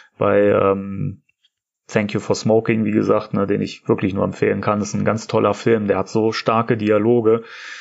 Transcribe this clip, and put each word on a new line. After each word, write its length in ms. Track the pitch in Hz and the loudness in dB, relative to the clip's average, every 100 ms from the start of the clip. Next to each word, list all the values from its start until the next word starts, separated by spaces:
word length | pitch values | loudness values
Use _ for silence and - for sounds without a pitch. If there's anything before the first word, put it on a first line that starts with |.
| - - | -14 -4
bei, 300 | 104 101 104 | 0 4 4
ähm, 720 | 104 98 98 98 98 98 - _ _ _ _ _ _ - | 4 2 0 -4 -6 -6 -8 _ _ _ _ _ _ -4
Thank 260 | 113 104 | -2 -2
You 60 | 107 | -4
for 160 | - 98 | -2 -2
Smoking, 480 | 113 110 110 110 | 2 2 2 -2
wie 60 | 104 | 0
gesagt, 420 | 107 101 104 - | 0 2 0 0
ne, 140 | 101 98 | -4 -2
den 140 | 104 | -2
ich 240 | 95 - - | -4 -6 -4
wirklich 240 | 113 98 | -2 -2
nur 120 | 98 | -2
empfehlen 360 | 98 - 104 101 | -2 0 0 0
kann. 180 | 104 104 | -2 -2
Das 80 | 101 | -2
ist 60 | |
ein 100 | 101 104 | -2 -2
ganz 200 | 110 - | -2 -2
toller 280 | 113 107 | 0 0
Film, 320 | 104 120 113 101 | 0 0 0 0
der 100 | 98 | -2
hat 100 | 95 | -2
so 240 | 113 110 | 0 0
starke 440 | 110 - 113 113 113 | -2 0 0 0 0
Dialoge. 680 | 107 107 110 120 110 113 - - - - | 2 2 4 4 4 2 -2 -18 -18 -16